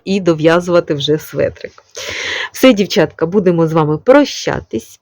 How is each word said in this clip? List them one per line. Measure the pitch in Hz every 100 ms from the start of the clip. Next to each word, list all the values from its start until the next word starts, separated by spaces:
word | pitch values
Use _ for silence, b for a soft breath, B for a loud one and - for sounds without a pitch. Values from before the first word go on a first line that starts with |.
і | - 196
дов'язувати | 170 160 160 175 175 175 170
вже | 143 143 151
светрик. | - 147 - - - - _ - B B B B B
Все, | - 262
дівчатка, | 202 185 190 151 - 165
будемо | 202 180 170 160
з |
вами | 160 151 156
прощатись. | - 285 - - - 135 - 226 - -